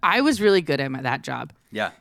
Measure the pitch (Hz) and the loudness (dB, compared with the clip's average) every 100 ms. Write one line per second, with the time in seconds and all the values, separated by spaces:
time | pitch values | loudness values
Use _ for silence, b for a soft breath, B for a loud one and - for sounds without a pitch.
0 | 170 220 285 226 208 190 156 139 139 131 | 0 2 2 2 4 4 2 -2 -4 -4
1 | 131 120 - 123 120 - _ 110 98 - | -4 -4 -4 -8 -10 -16 _ -6 -6 -8